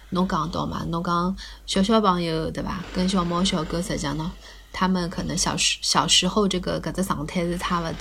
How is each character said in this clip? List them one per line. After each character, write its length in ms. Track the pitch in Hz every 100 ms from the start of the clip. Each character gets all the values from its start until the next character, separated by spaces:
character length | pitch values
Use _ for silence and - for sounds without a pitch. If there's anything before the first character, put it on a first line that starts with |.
| -
侬 180 | 180 190
讲 240 | 175 160
到 140 | 170 151
嘛， 180 | 160 160
侬 120 | 170
讲 320 | 180 175 180 190 - - -
小 160 | 196
小 200 | 196 226
朋 200 | 208 180
友， 300 | 170 160 156
对 100 | 156
伐？ 220 | 180 196 175
跟 140 | 185 185
小 160 | 196
猫 180 | 170 175
小 220 | 190 180
狗 180 | 160 170
实 80 | 180
际 80 | 151
上 180 | 156 151
呢， 140 | 165 - - - -
他 140 | - 185
们 200 | 185 170
可 120 | -
能 140 | 165 160
小 180 | - 147
时， 220 | - -
小 240 | - - 156
时 200 | - 180
候 200 | 214 202
这 120 | 185
个， 220 | 180 160
搿 100 | 165
只 140 | 151 190
状 200 | 160 185
态 160 | 185
是 120 | 170 175
差 200 | - 175
勿 40 | 165 165